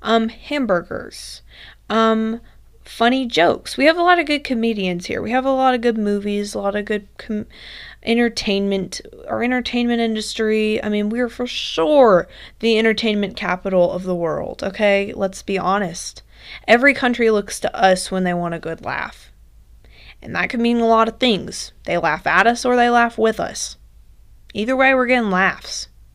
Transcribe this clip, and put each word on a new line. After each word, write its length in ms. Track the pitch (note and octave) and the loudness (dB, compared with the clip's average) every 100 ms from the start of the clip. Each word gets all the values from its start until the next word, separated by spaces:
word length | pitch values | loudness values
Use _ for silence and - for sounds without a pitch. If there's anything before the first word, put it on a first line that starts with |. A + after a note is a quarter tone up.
Um, 280 | G#3+ A3+ A3+ | 0 0 0
hamburgers. 1120 | - - D4 A3+ F3 F3+ - - - - - - - - - - | -6 -6 -4 0 0 -2 -10 -12 -16 -18 -18 -20 -20 -20 -16 -2
Um, 500 | A3 A3 A3 A3 A#3 - - - - - | 2 2 2 -2 -6 -10 -20 -20 -20 -12
funny 340 | - A#3 C4 A#3+ | 0 2 2 0
jokes. 520 | D#3 E3+ - - - | 2 2 2 -4 0
We 80 | C#4+ | 2
have 120 | E4+ | 4
a 60 | |
lot 160 | F4 F4 | 4 2
of 60 | D4+ | 2
good 180 | D4 | -2
comedians 640 | D4 A#3 A#3 G#3+ F#3 F3 - | -2 -2 0 0 -2 -4 -4
here. 160 | - | -6
We 100 | G#3+ | -2
have 140 | B3+ C4 | -2 0
a 60 | |
lot 220 | C4 C4 | 2 2
of 80 | B3 | 2
good 160 | A#3+ A3 | 0 0
movies, 560 | G#3 G3+ G#3 G#3 G3+ | 0 -2 -2 -4 -4
a 60 | G#3 | -4
lot 160 | G3+ G#3 | -4 -4
of 100 | G#3 | -4
good 220 | G#3 G3+ - | -6 -6 -16
com-, 300 | - G#3+ A3+ - - - - - | -8 -8 -8 -16 -20 -20 -20 -10
entertainment, 960 | - A#3 A#3+ A#3 - G3 G3 G3 F#3 - - - - | -2 2 2 0 -2 0 0 -2 -4 -10 -16 -16 -6
our 120 | A3 | -4
entertainment 600 | A#3+ B3+ A#3+ B3 A#3+ A#3 | -2 -2 -2 -2 0 0
industry. 800 | A3+ A3 G#3+ - A3 A3 G#3+ G#3+ | -2 -2 -6 -4 0 2 0 0
I 60 | G#3 | -2
mean, 200 | G#3 G#3 | -2 -2
we 120 | A#3+ | -2
are 80 | A#3+ | -4
for 180 | - B3 | -4 -6
sure 800 | - - - D#4 D4 A#3+ F3+ - - - - | -6 -6 -2 2 6 6 6 2 -12 -20 -4
the 180 | A3+ A3 | 0 2
entertainment 600 | A3 G#3+ A3+ G#3 G3 - | 2 0 0 0 -2 -4
capital 540 | F3+ F#3 G3 F#3 F3 | -4 -4 0 2 2
of 120 | F3+ | 0
the 100 | F#3 F3 | -4 -4
world, 460 | E3 D3+ - - | -2 -4 -6 -6
okay? 520 | G3+ F#3+ G#3 G3 G3+ G#3+ | -6 0 2 2 0 -4
Let's 260 | G3 - | -6 -6
be 160 | - F#3+ | -6 -2
honest. 640 | E3+ G3+ F3+ F3 - - - - - - - | 0 -2 -2 -8 -14 -16 -20 -20 -20 -6 4
Every 260 | A#3 C#4 | 6 6
country 380 | - B3 A#3+ A3+ | 4 0 2 2
looks 300 | G#3+ G3+ - | 2 -2 -6
to 140 | - - | -6 2
us 360 | F#3+ F#3 - | 2 2 0
when 140 | F#3 F3+ | -2 -2
they 80 | |
want 220 | F3 F3 E3+ | -2 -4 -6
a 40 | |
good 240 | E3 D#3+ | -8 -10
laugh. 480 | D#3+ C#3 - - - - - - - - - - - - | -8 -6 -8 -12 -20 -20 -20 -20 -20 -20 -20 -20 -20 -20
And 140 | - E3+ | -10 -4
that 140 | F3+ | -4
could 100 | A#3 | 0
mean 200 | A#3 A#3 | 2 2
a 80 | A3+ | 4
lot 200 | A3+ A3+ | 4 4
of 100 | A3 | 2
things. 540 | B3+ F#3 - - - - - | 2 2 -2 -12 -14 -12 -4
They 120 | E3+ | -2
laugh 300 | D#3+ D#3+ - | 0 0 2
at 180 | E3+ G#3+ | 4 4
us 200 | A#3+ B3 | 2 2
or 100 | B3 | 2
they 140 | A#3+ | 4
laugh 280 | A#3+ A#3 A#3 | 4 2 0
with 220 | A3 A3 | 0 0
us. 380 | - - - - - - - - - - - | -4 -6 -12 -14 -20 -20 -20 -20 -20 -20 -12
Either 220 | G#3 A3 C4 | -6 -2 2
way, 180 | C4 | 4
we're 120 | C4 B3 | 4 2
getting 260 | B3 G#3+ | 2 2
laughs. 560 | F#3 F#3 - - - - - - | 2 0 -2 -10 -12 -14 -20 -20